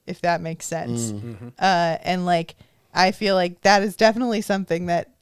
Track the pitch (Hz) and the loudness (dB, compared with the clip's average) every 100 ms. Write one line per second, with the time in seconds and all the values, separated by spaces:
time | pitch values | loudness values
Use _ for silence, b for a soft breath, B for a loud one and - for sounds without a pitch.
0 | - 175 175 170 165 165 - 160 - 117 | -14 -4 -2 -2 -4 -8 -8 -8 -6 -4
1 | 117 104 120 107 120 - 190 175 170 160 | -4 -6 -10 -14 -16 -4 0 2 0 -2
2 | - 180 180 175 170 - b b b - | -2 -2 0 0 -2 -12 b b b 2
3 | 185 190 208 190 180 175 196 202 202 180 | 2 2 0 2 0 0 4 4 4 2
4 | 220 220 247 214 208 196 190 170 175 170 | 2 4 0 -2 -2 -4 -2 -4 -2 -2
5 | - _ | -4 _